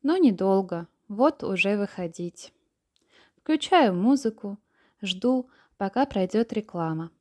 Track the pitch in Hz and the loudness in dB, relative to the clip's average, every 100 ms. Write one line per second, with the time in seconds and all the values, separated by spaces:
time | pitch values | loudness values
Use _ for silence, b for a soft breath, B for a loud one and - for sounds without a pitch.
0 | 269 370 294 185 190 190 190 170 170 _ | 0 4 4 4 2 2 0 -8 -10 _
1 | _ 208 285 311 - 190 196 208 202 - | _ 0 0 0 -6 -2 0 0 -4 -6
2 | 175 170 175 - - _ _ _ _ _ | -10 -8 -12 -12 -20 _ _ _ _ _
3 | b b b b - 311 - 359 247 180 | b b b b -4 -2 4 4 4 4
4 | 214 269 226 220 202 202 _ _ _ _ | 2 2 0 -6 -12 -14 _ _ _ _
5 | 196 185 240 262 254 b b _ 196 247 | -10 -2 0 0 -4 b b _ -4 -2
6 | 285 202 185 220 226 214 214 175 160 160 | -2 0 0 0 -2 -4 -6 -6 -4 -4
7 | 165 _ | -8 _